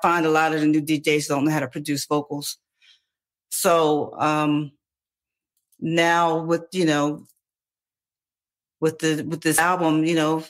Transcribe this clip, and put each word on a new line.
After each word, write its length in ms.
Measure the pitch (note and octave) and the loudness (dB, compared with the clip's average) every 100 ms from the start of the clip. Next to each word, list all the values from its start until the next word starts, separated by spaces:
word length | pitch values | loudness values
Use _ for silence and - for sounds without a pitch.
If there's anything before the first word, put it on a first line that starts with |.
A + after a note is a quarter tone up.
find 220 | F3+ E3+ D#3+ | 0 2 2
a 60 | |
lot 220 | D#3 D#3+ | 2 2
of 80 | D#3 | 2
the 60 | D3+ | 2
new 140 | D#3 | 0
D 200 | D3+ D#3 | 0 -2
Js 260 | D3+ D3+ D3 | 0 -2 0
don't 180 | C#3+ D3 | 0 0
know 60 | |
how 80 | D#3 | 0
to 80 | C3+ | -4
produce 380 | D#3 D3 C#3+ - | -8 -6 -6 -2
vocals. 520 | D3 C#3+ D3 D3 - _ _ _ _ _ _ _ _ - | -2 -2 -8 -10 -12 _ _ _ _ _ _ _ _ -12
So, 640 | - F#3+ E3+ D#3 D3 B2+ - | -2 2 4 4 0 -2 -2
um, 520 | D3+ D3+ D3+ D3 D3 - _ _ _ _ _ _ _ _ _ - | -2 0 0 0 -2 -12 _ _ _ _ _ _ _ _ _ -10
now 600 | D#3+ E3 E3 E3+ E3+ D#3+ | -4 0 2 2 2 0
with, 220 | E3 E3 E3+ | -2 -2 -4
you 140 | F#3 E3 | -2 0
know, 420 | D3 D3 D3 - _ _ _ _ _ _ _ _ _ _ _ _ _ _ - | 2 0 -4 -12 _ _ _ _ _ _ _ _ _ _ _ _ _ _ -4
with 180 | D#3+ D#3 | -2 0
the, 220 | D#3+ D#3 | -2 -2
with 200 | D#3 D#3+ | -4 -4
this 180 | D#3+ D#3 | 0 2
album, 440 | E3+ F3+ E3 D#3 | 2 2 2 2
you 120 | D#3+ E3+ | 2 2
know, 280 | D3+ D#3+ D#3+ | 0 0 -6